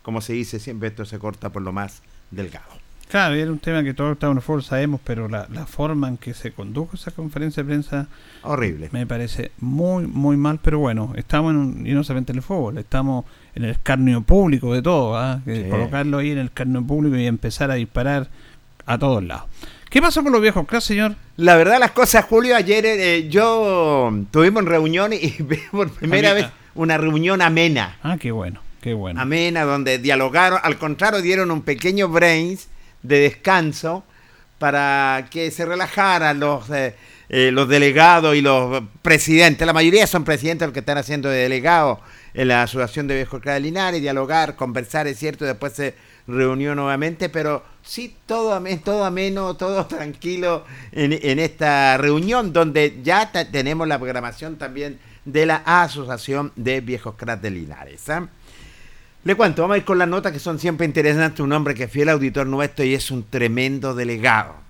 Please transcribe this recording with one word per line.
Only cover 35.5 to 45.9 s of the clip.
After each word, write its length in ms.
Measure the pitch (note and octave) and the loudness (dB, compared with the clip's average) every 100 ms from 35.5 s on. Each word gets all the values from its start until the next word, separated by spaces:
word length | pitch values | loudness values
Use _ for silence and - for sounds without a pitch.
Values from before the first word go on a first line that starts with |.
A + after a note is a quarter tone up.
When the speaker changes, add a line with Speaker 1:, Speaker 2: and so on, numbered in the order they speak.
Speaker 1:
se 140 | D#3+ E3+ | -4 -4
relajaran 720 | F3 F#3 - G3 F3 D#3 C#3+ | -4 -4 0 2 4 2 0
los, 300 | D3 C#3+ A2 | -2 -2 -4
eh, 240 | C#3+ C3 - - - - | -4 -4 -6 -20 -20 -2
eh, 220 | B2+ C3 | 2 4
los 160 | B2+ C3+ | 4 4
delegados 640 | C#3+ C#3+ C#3 E3 E3+ D#3 D3 | 4 4 8 8 8 6 4
y 60 | |
los 420 | C#3 C3 B2+ C3 G#2+ - | 4 2 2 -4 -6 -6
presidentes. 640 | E3 D#3 - D#3+ E3+ C#3+ E3 | 2 4 6 6 6 6 2
La 60 | |
mayoría 360 | D#3+ E3 G3+ G#3 | 4 6 6 4
son 180 | F3+ D3 | 2 0
presidentes 420 | D3 D3+ E3 D#3 | -2 -2 -2 -4
los 60 | |
que 60 | C3+ | -4
están 180 | A2+ C#3+ | -4 -4
haciendo 320 | B2+ D3 C3+ | -2 -4 -2
de 140 | C3 | 0
delegados 560 | B2+ C3 C#3+ E3+ D3 A2 - - - | 0 0 4 4 4 0 -8 -20 -14
en 160 | - B2+ | -2 2
la 140 | A#2+ | 2
Asociación 440 | A#2 B2+ A#2+ D#3 C#3+ | 2 -2 -4 -4 -4
de 80 | C3+ | -4
Viejos 240 | B2+ C3 | -4 -8
Cracks 160 | C#3 C#3 | -4 -4
de 20 | |
Linares, 400 | D3 F3+ F#3 E3+ | -4 -4 -4 -2
dialogar, 540 | C#3+ C3+ C3+ D#3+ D3+ - | -4 -4 0 0 0 -4
conversar, 520 | B2+ A#2+ A2 D#3 D3 | -6 -6 -6 -4 -4
es 100 | B2 | -6
cierto, 280 | D3+ C#3 C#3+ | -8 -6 -6
después 280 | A2+ C#3+ | -6 -8
se 200 | - C#3 | -6 -8